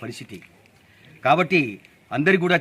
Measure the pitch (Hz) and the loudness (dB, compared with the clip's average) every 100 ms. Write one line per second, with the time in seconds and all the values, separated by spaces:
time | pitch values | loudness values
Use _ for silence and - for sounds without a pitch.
0 | 120 113 - 92 - _ _ _ _ _ | -12 -14 -16 -18 -20 _ _ _ _ _
1 | - - 127 160 165 175 123 95 - _ | -20 -4 0 2 2 0 0 -6 -16 _
2 | - 120 156 190 175 170 | -10 -2 2 2 2 0